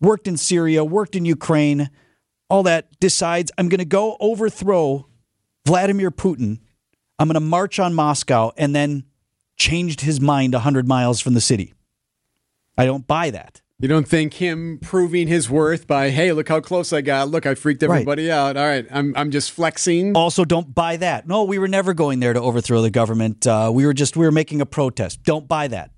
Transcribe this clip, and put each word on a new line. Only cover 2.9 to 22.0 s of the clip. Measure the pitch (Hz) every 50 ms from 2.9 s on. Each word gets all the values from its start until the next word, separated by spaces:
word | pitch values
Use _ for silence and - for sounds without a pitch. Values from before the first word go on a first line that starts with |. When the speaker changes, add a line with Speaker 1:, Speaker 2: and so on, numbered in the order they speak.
| _ _
Speaker 1:
decides, | 180 190 - - 185 165 170 175 175 - -
"I'm | - 185 170
gonna | 196 185 180
go | 147 196 196 214 220 - -
overthrow | 208 214 226 196 220 208 - - 180 196 196 175 156 139 135 139 135 _ _ _ _ _ _ _ _ _ _ _ -
Vladimir | 139 175 180 196 202 202 196 190 175
Putin. | - - - 190 156 117 120 104 110 - - _ _ _ _ _ _ _ _ _ _
I'm | - 143
gonna | 156 160 156
march | 156 156 170 175 196 196 - -
on | 190 175 170
Moscow," | 160 151 151 147 - - - 131 117 110 117 -
and | - 156 143 143
then | 147 147 147 147 139 135 _ _ _ _ _ _ _ _ _ _
changed | - - - 160 170 175 170 147 -
his | 139 151 156 135
mind | 139 147 143 139 135 127 131
a | 120
hundred | 113 143 139 131 127
miles | 127 131 127 123 123 123 -
from | - 131 123
the | 117
city. | - - 127 101 87 - _ _ _ _ _ _ _ _ _ _ _ _ _ _ _ _ _ _ _ _ _
I | - 127
don't | 131 135 139 123
buy | - 147 160 170 151
that. | 104 82 - - - _ _ _ _ -
Speaker 2:
You | 127
don't | 131 151 160 139
think | - 170 160 156 147 -
him | - 185 175 160 165 165 165 160 -
proving | - - - 185 175 175 170 175 170
his | 156 170 170 143 113
worth | 135 156 151 156 170 160 -
by, | - 147 139 135 139
"Hey, | 131 151 175 185 160
look | 151 147 -
how | 156 160
close | - - 180 175 170 -
I | 170 147
got. | 135 147 139 135 139 143
Look, | 160 160 -
I | 143 135
freaked | - - 151 143 127 156
Speaker 1:
Right. | 151
Speaker 2:
everybody | 175 127 113 143 143 151 160 170
out. | 160 147 139 139 135
All | 139 147
right, | 151 143 131 117 -
I'm, | 131 143 143 143 123
I'm | 135 147 147
just | 139 143 135 -
flexing." | - 165 165 160 - - - 185 170 170 185 202 202
Speaker 1:
Also, | - 170 175 - - 180
don't | 156 170 165 170 135 120
buy | 175 165 170 170
that. | 165 180 175 143 110 -
"No, | 165 190 220 208
we | 190 202 190
were | 190
never | 190 196 196 185 190 180
going | 160